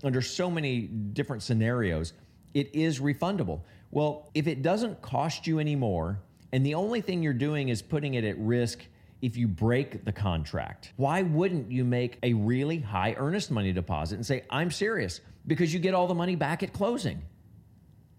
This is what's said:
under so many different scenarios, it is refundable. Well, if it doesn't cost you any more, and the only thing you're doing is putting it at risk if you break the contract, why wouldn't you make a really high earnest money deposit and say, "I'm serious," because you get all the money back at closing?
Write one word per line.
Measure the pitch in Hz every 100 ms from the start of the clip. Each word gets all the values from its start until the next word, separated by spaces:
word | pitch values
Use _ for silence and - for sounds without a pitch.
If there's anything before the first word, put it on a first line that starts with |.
under | 139 127
so | 120 - 180
many | 165 143 123
different | 104 110 101 113 143 117
scenarios, | - 113 113 123 101 80 82 - - - -
it | 143 143
is | 151 160 131
refundable. | 143 139 175 196 92 78 - - -
Well, | 147 151 147 -
if | 151 156
it | 135
doesn't | 160 208 226 160
cost | - 131 156 - 170
you | 160
any | 151 143
more, | 117 85 82 101 - - -
and | 131 135
the |
only | 156 208 233
thing | 196 180
you're | 156
doing | 120 143 151 131
is | 110
putting | - 151 143
it | 127
at | 110 95
risk | 110 120 120 - - - - -
if | 127 113
you | 120
break | 82 110 123 143 98
the | -
contract, | 98 101 82 78 82 - - - -
why | 135 175
wouldn't | 185 151 190 170 107
you | 127
make | 123 123 120 -
a | 123
really | 113 107 127 147 165
high | 110 98 107 110
earnest | 139 202 -
money | 113 95
deposit | 90 85 78 82 101
and | 117
say, | 131 -
"I'm | 135 175
serious," | - 208 208 92 - - - -
because | 160 170
you | 175
get | 180
all | 185 180
the |
money | 175 180
back | 175 147 165
at | 190
closing? | - 208 240 160 - - - - - - - - - -